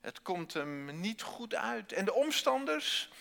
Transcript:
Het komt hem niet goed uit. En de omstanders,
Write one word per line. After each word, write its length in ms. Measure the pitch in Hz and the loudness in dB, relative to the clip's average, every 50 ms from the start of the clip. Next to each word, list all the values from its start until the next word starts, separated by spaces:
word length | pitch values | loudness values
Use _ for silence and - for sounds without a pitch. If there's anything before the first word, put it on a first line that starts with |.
Het 200 | - - - - | -8 -10 -10 -8
komt 320 | _ - 185 175 165 - - | _ -2 -2 -2 -2 -2 -2
hem 460 | 160 143 147 143 143 139 143 147 165 | -2 -2 -2 -4 -6 -6 -6 -6 -2
niet 220 | 175 214 226 - | -2 -2 -2 -2
goed 340 | - - - - 240 226 226 | -6 -8 -6 -8 -6 -2 -2
uit. 360 | - - 220 240 226 202 - | 0 0 0 -2 -2 -4 -4
En 140 | - - 196 | -2 0 2
de 80 | 196 - | 4 4
omstanders, 960 | 240 285 311 285 - - 277 262 269 277 294 302 302 - - - - - - - - | 4 4 6 4 4 4 4 4 4 2 2 0 0 2 0 0 0 -2 -4 -8 -18